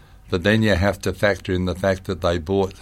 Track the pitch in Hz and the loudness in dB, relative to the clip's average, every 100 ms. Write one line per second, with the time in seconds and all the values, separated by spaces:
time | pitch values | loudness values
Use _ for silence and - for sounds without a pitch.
0 | - - - 92 92 110 110 92 101 95 | -20 -20 -6 -2 2 4 4 2 2 0
1 | 98 92 104 95 - 92 92 85 98 92 | -4 0 0 0 -2 -2 -2 -2 0 -2
2 | 98 87 87 87 80 98 92 - | -4 -4 -2 -2 -2 -2 -2 -6